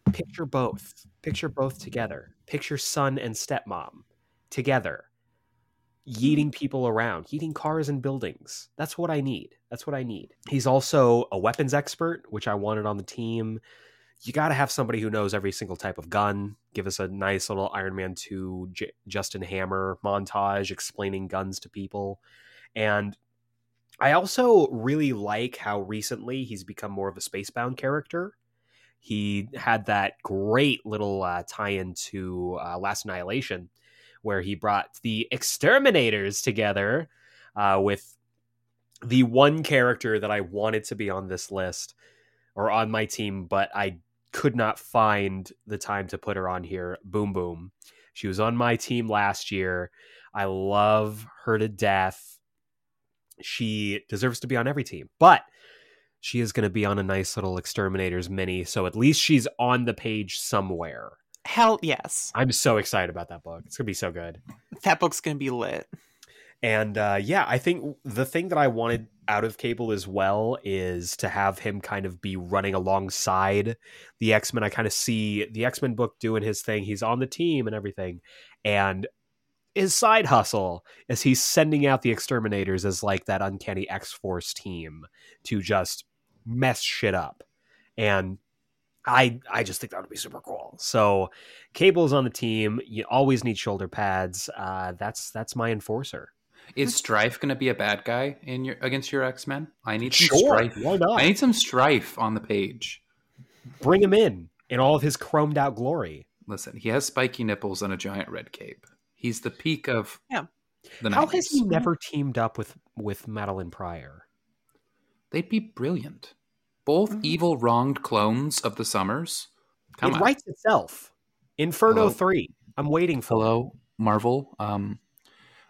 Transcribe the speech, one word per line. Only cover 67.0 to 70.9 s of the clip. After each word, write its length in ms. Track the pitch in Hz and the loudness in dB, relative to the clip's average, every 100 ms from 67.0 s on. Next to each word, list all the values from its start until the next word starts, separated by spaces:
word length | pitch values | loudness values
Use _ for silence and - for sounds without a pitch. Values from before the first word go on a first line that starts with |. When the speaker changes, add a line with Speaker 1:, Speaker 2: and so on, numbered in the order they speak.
| 104 101 | 0 0
Speaker 1:
yeah, 240 | 101 185 - | 0 0 2
I 100 | 127 | 0
think 380 | 180 175 147 - | 0 -2 -4 -12
the 200 | 135 110 | -8 -4
thing 220 | 131 165 180 | -2 -2 0
that 80 | 156 | 2
I 100 | 139 | 2
wanted 400 | 113 117 117 113 _ - | 2 0 -2 -4 _ -2
out 160 | 104 | 0
of 160 | 110 - | 0 -2
Cable 320 | 120 113 113 | -4 -2 -2
as 160 | 104 92 | -2 -2
well 520 | 98 95 104 113 131 | 0 2 2 0 -4
is 540 | 101 95 92 | -4 -2 -2